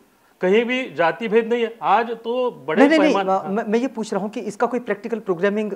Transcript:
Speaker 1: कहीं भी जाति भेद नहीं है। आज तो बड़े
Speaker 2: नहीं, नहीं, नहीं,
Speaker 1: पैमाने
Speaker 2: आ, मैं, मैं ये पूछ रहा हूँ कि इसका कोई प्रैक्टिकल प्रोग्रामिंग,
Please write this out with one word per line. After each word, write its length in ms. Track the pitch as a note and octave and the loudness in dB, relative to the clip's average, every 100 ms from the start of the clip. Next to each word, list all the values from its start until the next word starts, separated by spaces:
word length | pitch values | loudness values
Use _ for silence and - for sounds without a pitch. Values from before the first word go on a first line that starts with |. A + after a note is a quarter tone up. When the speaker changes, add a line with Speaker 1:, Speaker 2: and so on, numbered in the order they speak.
| _ _ _ - | _ _ _ -4
Speaker 1:
कहीं 240 | F#3 G#3+ A#3 | 0 2 2
भी 280 | B3+ B3 | -2 -4
जाति 340 | D3 E3 - A3+ | 0 0 0 0
भेद 260 | A3 A3+ | 0 2
नहीं 100 | A#3+ | 0
है। 140 | A3 - | -2 -4
आज 280 | D3+ G3+ A#3 | 0 2 0
तो 520 | A3+ A3+ B3+ B3 D#3+ C#3 | -6 -6 -4 -4 -6 -2
बड़े 120 | D#3 | 4
Speaker 2:
नहीं, 100 | C#4+ | 6
नहीं, 100 | D#4 | 6
नहीं, 140 | C#4+ | 4
Speaker 1:
पैमाने 340 | G3 F#3+ F#3+ - | 2 2 0 0
Speaker 2:
आ, 40 | |
मैं, 120 | G3+ G#3+ | -4 0
मैं 120 | A3+ | 0
ये 80 | B3+ | -2
पूछ 260 | A3+ A3 | -6 -4
रहा 80 | G3 | -4
हूँ 80 | G3+ | -4
कि 100 | A#3+ | -6
इसका 280 | G3+ - A#3 | -8 -2 -2
कोई 120 | A#3+ | -2
प्रैक्टिकल 400 | B3 G3+ A3+ A3 | -4 -6 -6 -6
प्रोग्रामिंग, 540 | G#3+ E3+ G3+ G3+ G#3+ | -4 0 0 0 -4